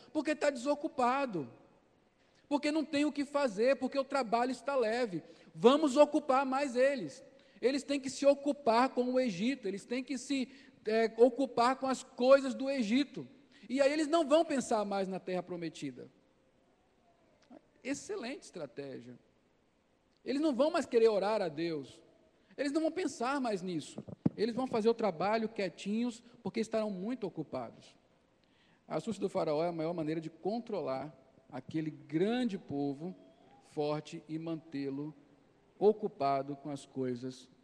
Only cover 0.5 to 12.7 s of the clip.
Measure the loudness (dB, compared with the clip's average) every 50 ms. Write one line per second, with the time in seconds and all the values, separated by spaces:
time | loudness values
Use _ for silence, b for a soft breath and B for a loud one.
0.5 | 0 0 -2 -2 -2 -2 -2 -6 -2 0 0 2 2 0 -2 -2 -4 -6 -6 -8
1.5 | -12 -20 -20 _ _ _ _ _ _ _ _ _ _ b b b b b b b
2.5 | -2 0 0 0 0 0 -2 0 0 0 0 0 0 -2 -6 -2 0 0 0 0
3.5 | 0 2 2 2 2 2 0 -4 -2 -2 -4 -2 -2 -2 0 2 2 0 2 0
4.5 | -2 -4 -4 -2 0 0 0 0 0 0 -2 -2 -4 -8 -10 B B B B B
5.5 | B 6 6 8 8 8 4 2 6 6 6 6 6 -2 0 2 2 2 2 0
6.5 | 0 -2 -2 -2 2 2 2 2 2 0 -4 -8 -10 -14 -20 -20 -20 b b b
7.5 | b b b 0 0 0 -2 -2 -4 -4 -4 -6 -6 2 4 4 4 4 2 -2
8.5 | -2 0 2 4 4 4 4 4 2 -2 -2 0 2 0 0 0 -2 -2 -2 -2
9.5 | -2 -2 -6 -8 -8 -8 -8 -6 -6 -6 -6 -6 -8 -8 -6 -4 -4 -4 -4 B
10.5 | B B B B B -12 -6 0 2 2 2 2 6 6 6 6 6 2 -2 0
11.5 | 2 4 4 4 4 2 0 -2 -2 -2 -4 -14 -4 0 8 8 8 8 8 0
12.5 | -6 -4 -4 -4